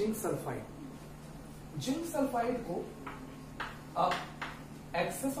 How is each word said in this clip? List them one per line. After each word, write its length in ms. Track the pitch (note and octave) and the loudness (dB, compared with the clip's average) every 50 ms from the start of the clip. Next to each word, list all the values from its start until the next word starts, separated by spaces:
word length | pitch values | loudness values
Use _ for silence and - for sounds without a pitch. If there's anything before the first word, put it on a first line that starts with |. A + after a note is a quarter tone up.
zinc 160 | G#3 A3 G#3+ | 4 4 4
sulfide, 480 | - - E3 C#3 - - C3+ A#2+ A2 - - - - - - - - - - - - - - - - - - - - - - - - | 2 2 2 2 0 0 -2 -2 -4 -4 -8 -8 -10 -10 -10 -10 -10 -12 -12 -12 -12 -12 -12 -10 -10 -10 -10 -10 -12 -10 -6 -6 -2
जिंक 260 | - B3+ C#4+ E4 E4 | 0 2 2 2 0
सल्फाइड 500 | E4 D#4+ C#4+ C4+ B3+ A#3+ A#3 A#3 B3+ B3+ A#3+ - E3+ | 2 4 4 4 6 6 4 4 4 2 0 0 -2
को 140 | F3 - - - - - - - - - - - - - - - - - - - - - - - - | -2 -2 -2 -4 -8 -8 -8 -8 -8 -8 -10 -10 -10 -12 -12 -10 -6 -6 -6 -6 -6 -8 -10 0 4
आप 180 | - - - - - - - - - - - - - - - - - - - - E3+ | 6 6 6 6 4 0 -4 -6 -6 -6 -6 -6 -8 -10 -10 -12 -12 -6 0 2 4
excess 360 | F3 - - - C4 C4+ - C#4+ | 4 4 2 2 2 2 6 6